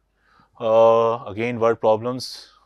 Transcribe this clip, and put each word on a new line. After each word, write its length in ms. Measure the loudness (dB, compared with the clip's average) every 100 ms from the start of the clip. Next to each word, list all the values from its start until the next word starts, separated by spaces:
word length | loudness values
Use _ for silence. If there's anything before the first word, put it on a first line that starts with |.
| _ _ _ _ _ -8
uh, 580 | 0 4 6 4 2 -2 -8
again 320 | -8 -8 -2
word 180 | -2 0
problems, 440 | 0 0 -4 -10 -12 -18 -20 _